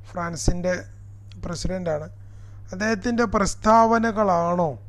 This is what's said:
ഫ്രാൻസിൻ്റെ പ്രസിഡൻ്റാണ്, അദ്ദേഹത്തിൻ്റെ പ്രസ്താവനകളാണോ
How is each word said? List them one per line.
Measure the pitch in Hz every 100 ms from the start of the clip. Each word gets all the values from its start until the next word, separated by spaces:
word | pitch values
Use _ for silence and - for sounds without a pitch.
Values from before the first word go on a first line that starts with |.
ഫ്രാൻസിൻ്റെ | - - 170 165 - 180 180 180 - - - - - -
പ്രസിഡൻ്റാണ്, | 170 170 170 185 175 151 151 - - - - - -
അദ്ദേഹത്തിൻ്റെ | 185 214 226 247 240 233
പ്രസ്താവനകളാണോ | 220 196 - 214 226 226 226 226 208 208 175 170 180 165 117